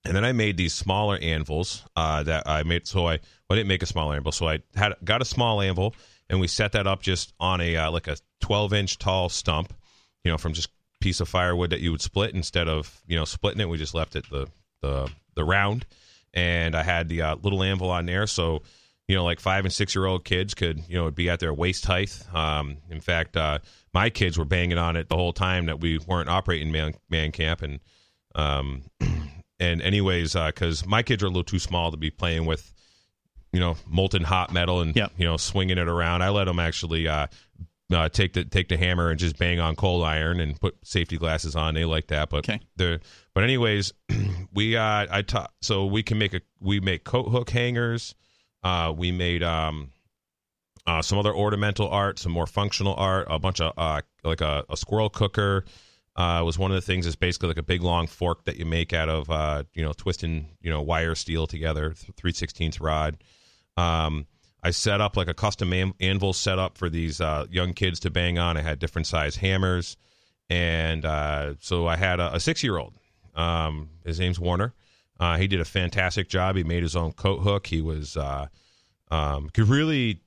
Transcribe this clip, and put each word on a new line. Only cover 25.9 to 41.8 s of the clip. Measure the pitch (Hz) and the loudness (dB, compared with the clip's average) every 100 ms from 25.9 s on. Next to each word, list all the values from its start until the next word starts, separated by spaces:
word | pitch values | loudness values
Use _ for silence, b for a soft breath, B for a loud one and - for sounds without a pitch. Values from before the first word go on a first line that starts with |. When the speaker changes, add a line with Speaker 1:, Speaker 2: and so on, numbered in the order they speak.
| 80 | -2
Speaker 1:
weren't | 80 90 80 | 0 -2 2
operating | 90 95 85 78 | 0 0 -2 0
Man, | 78 78 76 _ | -2 -2 -6 _
Man | 82 78 | -2 -2
Camp. | 73 80 82 | 0 -2 0
And, | 78 69 b b b b b | -4 -8 b b b b b
um, | - 73 69 69 67 67 _ | -2 0 0 -2 -8 -12 _
<clears throat> | - 82 73 76 - _ | -2 0 -6 -12 -20 _
and | 87 85 | 0 0
anyways, | 90 101 95 90 82 90 | 2 2 2 2 0 0
uh, | 78 | 0
'cause | - 85 78 85 | 0 -2 -2 2
my | 107 | 0
kids | 120 92 | 2 0
are | 98 | 2
a | |
little | 90 | 0
too | 85 92 | -2 -2
small | - 90 82 | -2 0 -2
to | 80 | -2
be | 78 | -6
playing | - 87 80 | -2 -2 0
with, | 80 80 - - b b b _ _ - - | 0 -2 -6 -20 b b b _ _ -20 -4
you | 90 | 0
know, | 90 80 - | 0 -2 -2
molten | 82 95 98 | 2 2 2
hot | 82 92 90 | 2 2 2
metal | 87 87 90 | 0 2 2
and, | 82 | 2
Speaker 2:
Yep. | 78 101 87 | 0 0 0
Speaker 1:
you | |
know, | 85 80 | 0 0
swinging | - 98 92 90 | 0 0 0 0
it | 85 | 0
around. | 85 85 87 | 0 0 2
I | 92 | 2
let | 101 95 | 2 0
'em | 87 | 0
actually, | 85 - 85 82 80 | 0 -2 -2 -2 0
uh, | 76 73 B B - 85 _ _ | 0 -2 B B -18 -18 _ _
uh, | 87 80 | 2 2
take | - 92 | 2 2
the, | - | 0
take | - 95 87 | 0 0 2
the | 80 | 0
hammer | 90 87 85 | 2 2 0
and | 80 | 2
just | 85 76 | 0 2
bang | 87 87 | 0 2
on | 82 | 0
cold | 80 98 87 | 2 2 2
iron | 80 78 78 87 | 2 0 0 0
and | 78 71 | -2 -2
put | 92 - - | -4 -4 -4
safety | 95 82 85 | -2 0 -2
glasses | 82 80 78 76 | -2 -2 -2 -2
on. | 80 | 0
They | 78 | 0